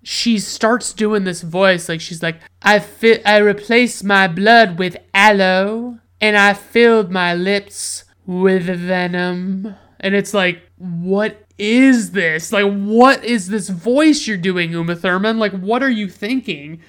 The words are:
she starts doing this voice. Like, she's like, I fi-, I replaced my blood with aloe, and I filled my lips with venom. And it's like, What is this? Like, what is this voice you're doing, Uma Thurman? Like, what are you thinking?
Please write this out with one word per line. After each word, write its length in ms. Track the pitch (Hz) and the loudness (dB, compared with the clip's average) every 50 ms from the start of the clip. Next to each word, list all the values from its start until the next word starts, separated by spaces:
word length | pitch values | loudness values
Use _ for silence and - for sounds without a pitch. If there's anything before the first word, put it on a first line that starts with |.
she 360 | _ - - - - 233 233 202 | _ -10 -8 -4 0 0 0 -2
starts 540 | 190 - - - - 220 240 240 - - | -2 -8 -8 -2 0 0 0 0 -2 -8
doing 320 | - - 220 208 214 208 196 | -6 -4 -2 -2 -2 -2 -2
this 180 | 185 170 165 | -4 -8 -8
voice. 460 | - 165 160 180 196 190 185 175 165 - | -10 -8 -2 2 2 2 2 0 -2 -8
Like, 120 | 165 160 | -8 -8
she's 220 | 160 - 170 160 | -8 -12 -12 -6
like, 180 | 165 165 165 165 - - _ _ | -6 -6 -6 -8 -16 -20 _ _
I 160 | - 196 208 208 | 0 2 2 2
fi-, 440 | 208 - - - - 226 220 - - | 0 -4 -10 0 4 4 4 4 4
I 140 | 202 208 208 | 2 4 4
replaced 680 | 208 208 196 202 - - 233 240 247 233 - - 190 | 4 4 0 -2 -2 0 2 2 2 2 -2 -6 -2
my 240 | 196 202 196 190 185 | 2 2 4 4 2
blood 500 | 165 180 196 214 233 233 226 196 175 165 | 0 0 4 6 6 6 6 4 0 -6
with 180 | 185 180 180 - _ _ | -6 -6 -6 -10 _ _
aloe, 880 | - 196 196 214 208 196 190 185 185 185 196 202 220 226 240 247 240 226 _ _ _ _ | 0 4 4 4 4 4 2 2 2 0 0 -2 -4 -6 -8 -10 -14 -16 _ _ _ _
and 160 | 214 214 208 | 0 2 4
I 180 | 208 202 202 196 | 4 4 4 2
filled 560 | 196 - - - 226 233 233 226 220 214 170 | 0 -6 -2 2 4 6 6 6 4 2 0
my 240 | 180 185 180 175 175 | -2 -2 -2 0 -2
lips 680 | 175 180 190 202 202 202 202 - - - - - - - _ _ _ _ | -2 -2 -2 -2 -4 -4 -8 -16 -12 -12 -12 -12 -14 -16 _ _ _ _
with 380 | 185 180 180 190 190 185 190 170 | -8 -4 0 2 2 2 2 -2
venom. 1080 | 180 185 175 175 180 185 180 180 175 175 180 180 180 180 180 180 190 190 190 190 220 196 - _ _ _ _ | -4 -6 -6 -4 -4 -4 -2 -2 -4 -4 -4 -4 -4 -4 -6 -6 -6 -6 -6 -8 -12 -14 -16 _ _ _ _
And 140 | - 190 196 | -6 -2 -2
it's 200 | 202 196 196 - | -2 -2 -2 -2
like, 280 | 202 185 180 175 175 _ _ _ | 0 0 0 -2 -6 _ _ _
What 680 | _ 180 185 170 170 175 180 190 202 214 220 214 - _ _ _ - | _ -12 -10 -10 -8 -4 -4 -2 -2 -2 -4 -6 -10 _ _ _ -8
is 520 | 202 208 226 247 262 269 254 233 208 180 | -2 0 2 4 4 4 4 2 0 -4
this? 400 | 175 196 175 165 156 160 160 - | -4 -2 -2 0 -2 -4 -6 -2
Like, 180 | 226 202 202 202 | -2 0 0 0
what 520 | 202 202 196 202 214 233 247 269 269 - - | -2 -4 -4 0 4 4 4 4 4 2 -2
is 240 | 220 240 226 175 180 | -4 -4 -4 -4 -4
this 200 | 208 220 190 - | -6 -6 -6 -6
voice 580 | 190 170 165 226 247 277 311 311 294 - - | -8 -6 -2 0 2 4 4 4 2 2 -2
you're 100 | 226 214 | -6 -6
doing, 360 | 185 170 190 185 180 175 165 | -4 -2 -2 -2 -2 -4 -4
Uma 240 | 170 170 170 165 175 | -4 -4 -4 -4 -6
Thurman? 420 | 170 175 190 180 185 196 220 226 226 | -4 -2 -2 0 0 0 -2 -2 0
Like, 140 | 220 208 | -2 -4
what 300 | 202 190 180 196 226 254 | -4 -6 -4 -4 -2 0
are 80 | 269 269 | 0 -2
you 180 | 247 214 208 190 | -2 -2 -4 -8
thinking? 760 | - _ - 208 262 262 247 - 170 143 143 151 160 165 - | -10 _ -8 -6 -6 -6 -4 -6 -10 -10 -10 -16 -16 -18 -18